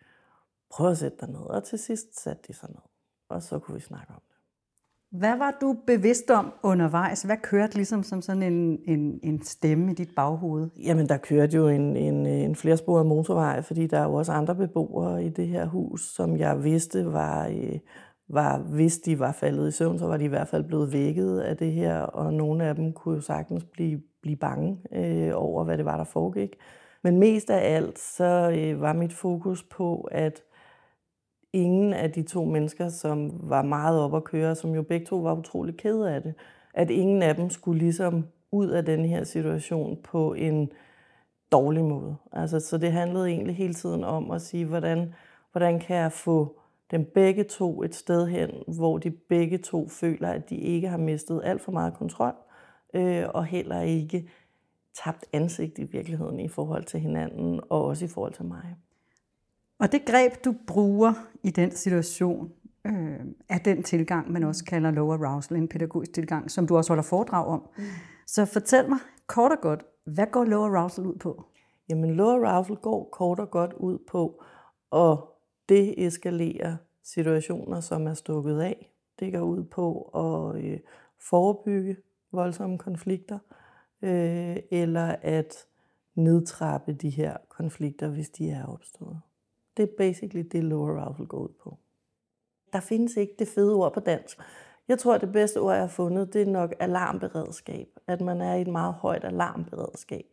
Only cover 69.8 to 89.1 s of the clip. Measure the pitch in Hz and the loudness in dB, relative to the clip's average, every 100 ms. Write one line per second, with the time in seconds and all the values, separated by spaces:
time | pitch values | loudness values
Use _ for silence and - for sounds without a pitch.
69.8 | - _ 156 156 208 247 233 208 214 185 | -6 _ -8 -2 0 2 2 2 2 2
70.8 | 175 185 185 - 170 - - _ _ _ | 0 -4 -6 -6 -8 -8 -16 _ _ _
71.8 | - 160 160 160 220 247 220 180 185 208 | -4 0 2 4 4 6 4 2 0 -6
72.8 | 220 208 - - 180 180 208 175 175 - | -2 -4 -4 -2 0 0 -2 -2 -2 -2
73.8 | 185 180 - 180 160 - - - - _ | -4 -4 -4 -2 -2 -4 -20 -20 -20 _
74.8 | _ 160 165 151 - _ _ _ - 196 | _ 6 6 6 -2 _ _ _ 6 6
75.8 | 202 - 175 170 180 170 165 - 170 165 | 6 0 -2 -2 -4 -2 -4 -4 -6 -8
76.8 | _ _ - 170 160 160 156 170 - 175 | _ _ -8 -2 2 2 0 -8 -6 -8
77.8 | 165 160 156 156 - 156 143 151 180 - | -4 -4 -2 -6 -4 -2 0 0 -2 -4
78.8 | - _ _ - 190 180 170 180 170 - | -12 _ _ -10 -6 -4 -2 -4 -6 -4
79.8 | 170 - - 160 165 160 160 160 156 156 | -2 -4 -6 -4 -2 -2 -4 -6 -6 -8
80.8 | - - _ _ - 175 196 202 208 196 | -12 -20 _ _ 2 4 4 0 -2 -2
81.8 | 190 190 _ _ _ 185 180 175 190 180 | -2 -8 _ _ _ -4 -2 -4 -6 -6
82.8 | 196 165 190 190 - 202 _ - - _ | -6 -6 -4 -4 -6 -14 _ -20 -20 _
83.8 | _ _ 190 175 170 170 175 175 - 175 | _ _ 0 0 0 -2 -4 -6 -4 0
84.8 | 170 170 165 - 156 160 156 - _ _ | 2 0 -2 -2 0 -2 -2 -10 _ _
85.8 | _ _ _ 170 160 170 170 - 160 143 | _ _ _ 2 6 6 2 -6 -4 -4
86.8 | 156 143 151 139 156 - _ - 165 - | -4 -6 -4 -2 -4 -6 _ -8 -8 -6
87.8 | 147 143 151 147 151 - 160 139 131 - | -8 -6 -8 -6 -10 -8 -6 -6 -10 -14
88.8 | - - - | -18 -20 -16